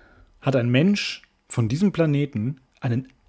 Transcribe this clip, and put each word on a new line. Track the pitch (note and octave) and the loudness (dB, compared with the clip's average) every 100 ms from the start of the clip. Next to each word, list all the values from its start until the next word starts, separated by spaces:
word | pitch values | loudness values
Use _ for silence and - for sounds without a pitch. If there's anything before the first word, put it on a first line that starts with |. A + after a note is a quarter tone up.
| _ _ _ _ | _ _ _ _
hat | C#3 C3 | -2 0
ein | A#2+ | 2
Mensch | B2 F#3 G3+ - - _ _ _ | 2 2 0 -4 -12 _ _ _
von | - A2 | -2 -2
diesem | C#3+ G3+ | 0 2
Planeten | E3 D#3+ C#3+ C#3+ G#2+ A#2 D3+ _ _ | 2 2 2 -2 -2 -4 -6 _ _
einen | B2+ A#2+ - _ | -4 -4 -4 _